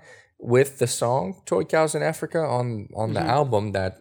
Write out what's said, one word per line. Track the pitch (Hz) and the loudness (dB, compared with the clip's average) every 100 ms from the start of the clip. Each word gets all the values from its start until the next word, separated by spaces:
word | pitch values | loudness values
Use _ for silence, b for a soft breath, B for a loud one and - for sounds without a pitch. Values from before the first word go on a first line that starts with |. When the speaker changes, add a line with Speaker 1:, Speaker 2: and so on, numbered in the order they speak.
| B B B - | B B B -12
Speaker 1:
with | - 123 135 - | 2 4 4 2
the | 127 | -2
song | - 120 131 185 185 - | 0 0 0 -2 -8 -2
Toy | 185 | -2
Cows | 165 160 160 151 | 2 2 2 0
in | |
Africa | 151 160 156 170 | -2 -4 -4 -2
on, | 151 123 123 110 104 - | 0 0 -2 -6 -8 -4
on | 110 | -2
the | 104 | -2
Speaker 2:
Mm-hmm. | 101 | 0
Speaker 1:
album | 131 139 107 104 | 2 2 0 0
that | 98 95 - | -2 -4 -6